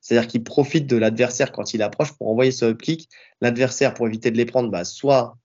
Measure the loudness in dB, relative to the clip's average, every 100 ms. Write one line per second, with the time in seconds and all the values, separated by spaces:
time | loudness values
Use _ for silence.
0 | 0 2 2 -4 -2 0 2 0 2 2
1 | 2 2 0 0 -4 -4 -6 -4 -2 -2
2 | -4 -4 -2 2 2 2 0 0 -4 -6
3 | -8 -20 -20 _ -2 2 0 2 0 0
4 | -4 -2 0 0 0 0 0 -4 -6 -4
5 | 2 2 0 -8